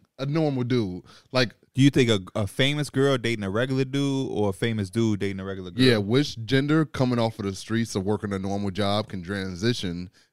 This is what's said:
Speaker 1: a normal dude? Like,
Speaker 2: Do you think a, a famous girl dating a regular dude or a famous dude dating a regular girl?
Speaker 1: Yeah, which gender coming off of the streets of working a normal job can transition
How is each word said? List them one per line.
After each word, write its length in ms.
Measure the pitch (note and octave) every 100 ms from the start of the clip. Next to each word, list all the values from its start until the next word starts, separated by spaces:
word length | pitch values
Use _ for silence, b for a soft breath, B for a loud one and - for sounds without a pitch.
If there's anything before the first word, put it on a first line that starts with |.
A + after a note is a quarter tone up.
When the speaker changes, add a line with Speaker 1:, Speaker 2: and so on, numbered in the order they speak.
| _ -
Speaker 1:
a 60 | C3+
normal 380 | D#3 D#3 C3
dude? 400 | B2 B2+ G2+ F2+ b b b
Like, 220 | B2+ A#2 - _ -
Speaker 2:
Do 60 |
you 60 | C#3
think 180 | C#3 A#2+
a, 100 | G#2 F#2
a 140 | G#2+ G2+
famous 420 | - C3+ D3 C#3+
girl 260 | C3+ C#3 C3
dating 260 | A#2 A2+
a 60 | G2
regular 320 | G2+ C3+ C3 C3
dude 440 | C3+ C#3 C3+ C3+
or 180 | F#2+ G2+
a 40 |
famous 360 | F#2 A#2+ A2 F#2+
dude 300 | A#2 A2+ G2+
dating 200 | G2 F#2+
a 60 | F#2+
regular 240 | F#2+ F#2
girl? 140 | A2 B2+
Speaker 1:
Yeah, 120 | A2+
which 460 | G2 B2+ D3 A#2 A2
gender 400 | C3+ D3 D#3 D3+
coming 340 | - B2+ A#2+
off 180 | A2+ A2
of 80 | G2
the 80 |
streets 400 | F#2+ - A2+ A2+ G#2+
of 100 | F#2+
working 280 | G#2 G#2
a 60 | G2
normal 320 | G2 G2 G2+
job 360 | F2+ G2+ G#2 A2
can 120 | G2
transition 840 | E2+ G2+ F#2+ F2 A2 B2 F#2 F2 F#2 - _